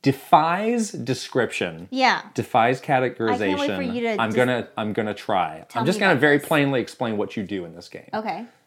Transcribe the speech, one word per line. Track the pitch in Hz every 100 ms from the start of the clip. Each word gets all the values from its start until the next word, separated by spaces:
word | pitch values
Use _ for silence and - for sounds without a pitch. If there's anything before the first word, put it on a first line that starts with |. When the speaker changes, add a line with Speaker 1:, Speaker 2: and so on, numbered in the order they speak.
Speaker 1:
defies | 139 135 - 160 160 180 220 240 214
description. | 143 120 127 - 131 110 - 92 80 90
Speaker 2:
Yeah. | 262 254 185 208
Speaker 1:
Defies | - 113 123 117 131
Speaker 2:
I |
can't | - 131
wait | 127 120
for | 113
Speaker 1:
categorization. | 101 101 95 95 95 87
Speaker 2:
you | 240
to | 233 214
Speaker 1:
I'm | 110
Speaker 2:
just | -
Speaker 1:
gonna, | 127 123 - -
I'm | 107
gonna | 104 107
try. | 101 - 98 80 80 -
Speaker 2:
Tell | 117
Speaker 1:
I'm | 143
just | 208
Speaker 2:
me |
Speaker 1:
gonna | 196
Speaker 2:
about | 143
Speaker 1:
very | 147 147
Speaker 2:
this. | -
Speaker 1:
plainly | 156 139 135
explain | 107 - 120 104
what | 104 -
you |
do | 101 -
in | 90
this | 82 -
game. | - -
Speaker 2:
Okay. | 214 220 175 233 _